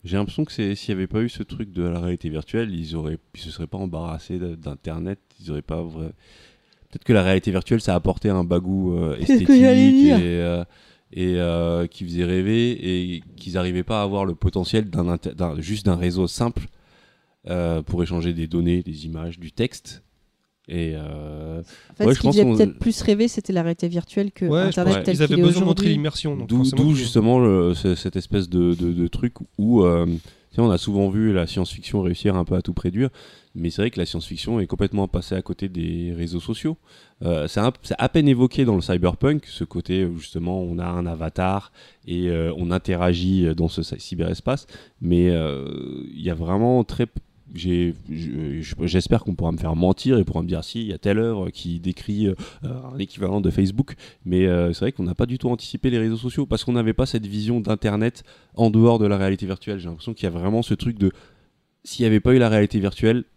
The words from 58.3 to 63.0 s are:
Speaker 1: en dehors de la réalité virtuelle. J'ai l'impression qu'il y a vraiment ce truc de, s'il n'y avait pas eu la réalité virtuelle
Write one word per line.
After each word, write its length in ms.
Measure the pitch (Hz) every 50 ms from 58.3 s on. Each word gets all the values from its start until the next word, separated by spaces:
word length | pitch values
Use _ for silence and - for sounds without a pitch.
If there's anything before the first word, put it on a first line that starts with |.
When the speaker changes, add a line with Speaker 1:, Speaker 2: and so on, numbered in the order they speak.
| - _ _ _ _
Speaker 1:
en 140 | - 117 113
dehors 300 | 107 110 113 120 117 113
de 60 | 107
la 120 | 101 101 98
réalité 280 | 95 95 98 92 101 92
virtuelle. 320 | 95 90 - - 104 98
J'ai 100 | 85 87
l'impression 240 | 85 80 - - 113
qu'il 100 | - -
y 40 | 92
a 20 | 85 87
vraiment 220 | 85 95 107 113
ce 120 | 117 - 110
truc 240 | - - 120 117 104
de, 140 | 101 95 - - - _ _ _ _ _ _ _ _ _ _ _ _
s'il 200 | - - - 120
n'y 40 | 113
avait 140 | 110 107
pas 120 | - 123 127
eu 40 | 131
la 100 | 120 113
réalité 320 | 110 107 104 101 - 110
virtuelle 460 | 95 101 92 -